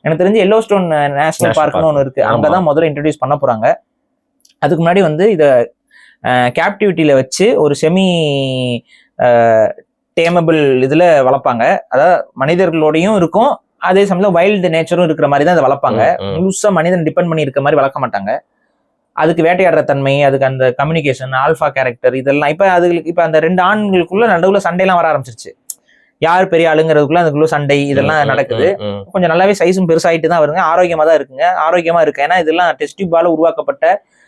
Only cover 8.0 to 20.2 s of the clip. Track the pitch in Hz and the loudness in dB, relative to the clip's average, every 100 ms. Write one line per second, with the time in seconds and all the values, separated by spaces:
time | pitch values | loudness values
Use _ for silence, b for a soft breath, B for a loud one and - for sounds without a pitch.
8 | 190 170 156 139 135 131 127 120 b b | 0 0 -2 -2 -4 -4 -4 -6 b b
9 | b - 123 117 117 113 107 - _ _ | b -4 0 2 4 4 2 -2 _ _
10 | _ - 165 175 165 160 143 127 131 156 | _ -2 0 0 2 2 2 2 2 2
11 | 175 151 131 135 135 120 123 190 - 127 | 4 4 2 0 0 0 0 -2 -2 0
12 | 160 175 - - 135 175 185 160 156 156 | 2 2 -2 -6 -2 0 0 0 0 2
13 | 185 214 170 196 262 - _ _ 175 185 | 0 0 0 0 0 -2 _ _ 0 2
14 | 202 175 202 170 190 208 175 165 160 175 | 2 0 0 2 2 0 0 -2 -2 0
15 | 175 151 151 143 147 175 131 135 139 110 | 0 0 0 2 2 2 2 0 -2 0
16 | 123 180 98 98 190 190 208 180 165 180 | 0 0 -4 -4 -4 -2 0 0 0 -2
17 | 156 143 175 160 143 135 139 151 135 - | -2 -2 -2 -2 -2 -2 0 0 0 -2
18 | 127 101 98 135 - _ _ _ _ _ | -6 -6 -6 -8 -10 _ _ _ _ _
19 | _ - 156 170 160 180 185 156 139 139 | _ -4 -2 0 0 2 2 0 0 -2
20 | 135 139 | -2 0